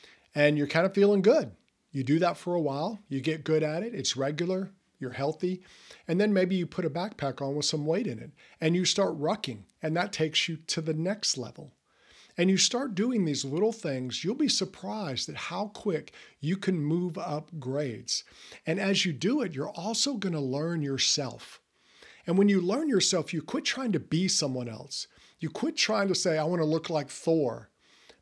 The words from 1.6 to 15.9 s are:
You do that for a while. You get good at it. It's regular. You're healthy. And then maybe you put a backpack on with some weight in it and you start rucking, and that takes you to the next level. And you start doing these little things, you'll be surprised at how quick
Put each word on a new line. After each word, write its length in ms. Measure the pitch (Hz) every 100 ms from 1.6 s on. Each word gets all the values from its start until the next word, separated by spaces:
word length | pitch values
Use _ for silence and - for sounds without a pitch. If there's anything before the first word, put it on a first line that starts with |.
| _ _ _
You 140 | 143
do 140 | 123 160
that 180 | 175 170
for 180 | -
a 60 | 175
while. 380 | 147 139 175 220 -
You 120 | 135
get 240 | 156 156
good 180 | 156 156
at 200 | 151 160
it. 120 | 226
It's 220 | 226 127 127
regular. 560 | 135 151 175 185 196 - _ -
You're 120 | 131
healthy. 520 | 123 143 156 180 185 - - - - -
And 140 | 170
then 140 | 208
maybe 220 | 196 180 190
you 100 | 175
put 180 | -
a 60 | 170
backpack 500 | 156 208 - 143 -
on 140 | 139
with 100 | 147
some 220 | 143 156 147
weight 200 | 175 220
in 120 | 113
it 140 | 120 - - -
and 160 | 160 175
you 80 |
start 340 | 180 - 190 160
rucking, 440 | 151 208 - 107 95 _
and 160 | 160 165
that 160 | 196
takes 340 | - 160 160 -
you 120 | 160 -
to 160 | -
the 100 | 156
next 460 | 156 170 214 - 131
level. 340 | 110 - 143 _ _ _ _ - - -
And 140 | 180
you 80 | 190
start 360 | - 240 277
doing 300 | 185 233 240
these 200 | 165 135
little 280 | 135 151 214
things, 500 | 226 165 131 127 120
you'll 120 | 170
be 140 | 262 294
surprised 800 | - 190 - 190 214 180 123 -
at 60 | 135
how 300 | - 180 208
quick 440 | - 214